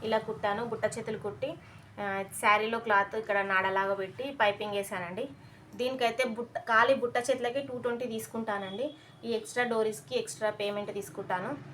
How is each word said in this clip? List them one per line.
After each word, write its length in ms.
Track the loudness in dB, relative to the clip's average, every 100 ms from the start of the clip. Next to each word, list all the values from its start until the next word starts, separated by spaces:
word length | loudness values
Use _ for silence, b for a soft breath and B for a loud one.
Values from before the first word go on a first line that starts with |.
| 2
ఇలా 140 | 0 0
కుట్టాను, 340 | -2 -2 0 -2
బుట్ట 140 | -2 -2 -2
చేతులు 240 | -6 -6 -6
కుట్టి, 240 | -6 -6 -6 B B B -8
ఆ, 40 | -4 -4 -4 2
శారీలో 380 | 4 6 4 -2 4
క్లాత్ 300 | 4 4 -2
ఇక్కడ 160 | 2 2 4
నాడలాగా 440 | 4 4 2 2 0
పెట్టి 240 | -2 -4 -8 4
పైపింగ్ 360 | 4 4 -2 -2
వేసానండి. 460 | -2 -4 -4 -6 -6 -8 B B B -2
దీనికైతే 440 | -2 2 0 2 -2 -2
బుట్ట, 160 | -6 -6 4
ఖాళీ 260 | 6 8 6
బుట్ట 140 | 4 0 0
చేతులకి 340 | 0 0 -2 -4
టూ 80 | -4 -2
ట్వంటీ 220 | -2 -4
తీసుకుంటానండి. 760 | -6 -6 -6 -2 -2 -4 -4 -6 B B B -4
ఈ 60 | -4
ఎక్స్ట్రా 260 | -4 -2 0
డోరీస్కి 420 | 2 0 -2 -4 -4
ఎక్స్ట్రా 300 | -4 -2 -4 -2
పేమెంట్ 320 | -2 -2 -4 -6
తీసుకుంటాను. 520 | -8 -10 -4 -4 -2 -8 -10